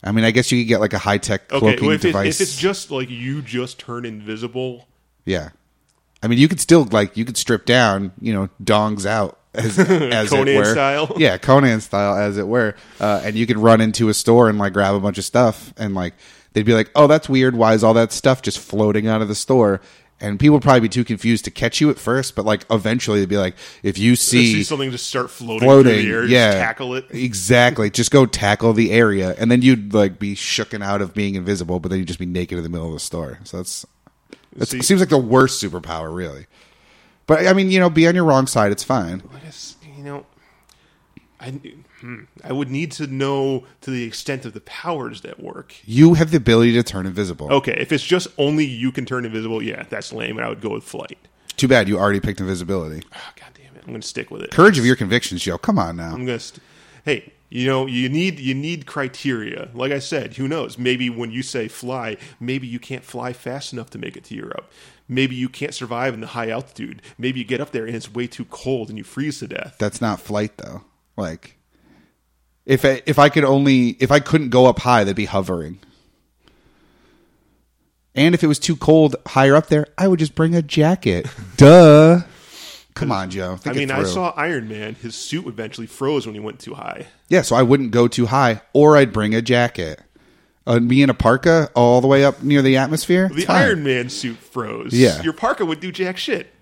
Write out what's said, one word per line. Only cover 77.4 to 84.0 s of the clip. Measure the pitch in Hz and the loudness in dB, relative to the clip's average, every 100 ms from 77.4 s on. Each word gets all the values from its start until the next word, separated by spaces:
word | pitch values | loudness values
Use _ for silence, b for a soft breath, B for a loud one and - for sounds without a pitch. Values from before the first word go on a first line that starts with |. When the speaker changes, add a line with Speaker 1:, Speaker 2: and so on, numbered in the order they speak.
| _ _ _ _ _ _ _ - | _ _ _ _ _ _ _ 2
Speaker 1:
And | 151 175 | 2 4
if | |
it | 160 | 2
was | 147 | 0
too | - 160 | -2 -2
cold | - 160 151 127 - | 4 6 6 0 -4
higher | - 135 143 | 2 6 6
up | 160 | 4
there, | 151 147 - | 0 -2 -2
I | 190 | 0
would | 180 | 0
just | 156 - | -2 -2
bring | 160 170 | -2 0
a | |
jacket. | 147 - 151 185 120 90 - - | -2 0 2 2 0 -2 -4 -14
<laughs> | - - | -18 8
Duh. | 139 175 165 147 156 175 175 B B B B B B | 10 12 12 10 8 6 0 B B B B B B
Come | - 151 | -8 -6
on, | 104 95 | -4 -6
Joe. | 95 90 92 | -8 -8 -8
Think | - 131 | -8 -6
Speaker 2:
I | |
mean, | 139 | -4
Speaker 1:
it | |
Speaker 2:
I | 135 | -2